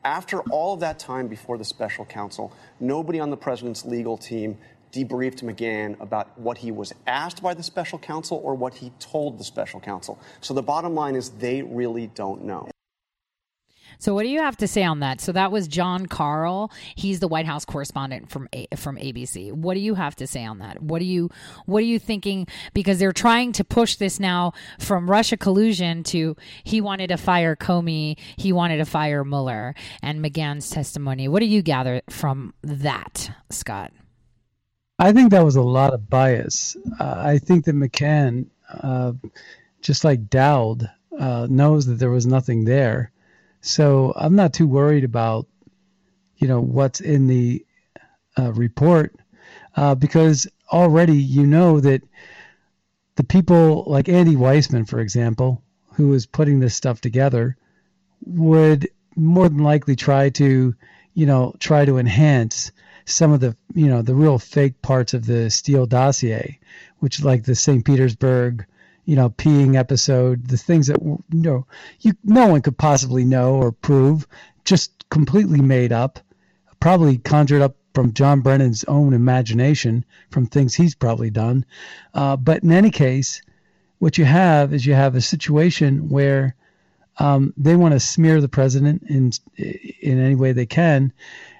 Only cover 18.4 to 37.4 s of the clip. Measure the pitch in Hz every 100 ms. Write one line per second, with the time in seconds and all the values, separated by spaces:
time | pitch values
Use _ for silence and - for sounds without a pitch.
18.4 | 131 127 - 143 - 135 135 120 123 90
19.4 | 101 143 165 190 208 190 147 - 139 131
20.4 | 113 101 95 - 151 165 180 180 170 -
21.4 | - - - 208 233 226 - 214 202 190
22.4 | 175 - - 202 190 185 196 180 240 233
23.4 | 247 208 - - 233 - 196 - 190 180
24.4 | 175 - - - - 190 175 208 220 220
25.4 | 202 190 220 180 175 165 160 170 160 151
26.4 | - - - 220 202 190 185 175 - 175
27.4 | 165 156 - 175 170 156 151 151 - -
28.4 | 196 180 170 156 156 156 151 143 139 139
29.4 | 131 110 120 147 - - 143 151 151 151
30.4 | 147 147 - - 135 151 139 131 135 180
31.4 | 226 208 160 131 127 123 - - 151 135
32.4 | 113 _ 147 143 143 113 - - - -
33.4 | _ - - 101 78 _ _ _ _ _
34.4 | _ _ _ _ _ - 180 220 240 190
35.4 | 160 135 123 131 135 123 104 131 131 120
36.4 | - - - - 381 - 139 - 151 147